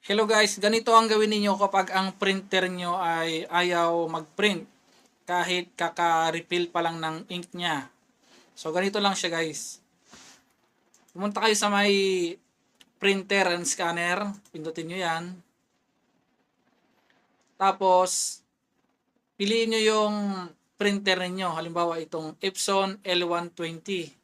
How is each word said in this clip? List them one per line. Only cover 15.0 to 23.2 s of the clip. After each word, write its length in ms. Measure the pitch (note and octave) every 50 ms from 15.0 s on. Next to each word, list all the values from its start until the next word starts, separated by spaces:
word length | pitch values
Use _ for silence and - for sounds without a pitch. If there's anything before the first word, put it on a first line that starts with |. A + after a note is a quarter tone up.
| F3+ E3+ E3 E3 F3 F3+ F#3 F3+ _ _ _ _ _ _ _ _ _ _ _ _ _ _ _ _ _ _ _ _ _ _ _ _ _ _ _ _ _ _ _ _ _ _ _ _ _ _ _ _ _ _ _
Tapos, 880 | _ F#3+ G3 F#3+ G3 F#3+ F#3 F#3 F#3 F#3 F#3 - - - - - - _ _ _ _ _ _ _ _ _ _ _ _ _ _ _ _ _ _ _ -
piliin 320 | G3+ G3+ A3+ A3+ A3+ A3
nyo 80 | A3+ A3 G#3+ G#3+ G#3+
yung 220 | G#3+ G#3+ G#3 G#3 G#3 G3+ G3+ F#3+ F#3 F3+ E3+ - _ _ _ _
printer 480 | _ G3+ G3+ G3+ G3 G3+ F#3+ F#3 F#3 F#3
ninyo. 320 | F3+ F3+ F#3+ F#3 F3 D#3+
Halimbawa, 480 | D#3+ E3 E3+ E3 F3 E3+ E3+ E3 D#3+ D#3+
itong 320 | D#3+ - D#3+ D#3+ D#3 D#3 _ -
Epson 560 | F#3+ F#3+ - - - G3 G3 G3 F#3+ F#3+ F#3+
L 320 | _ F#3+ F3+ F3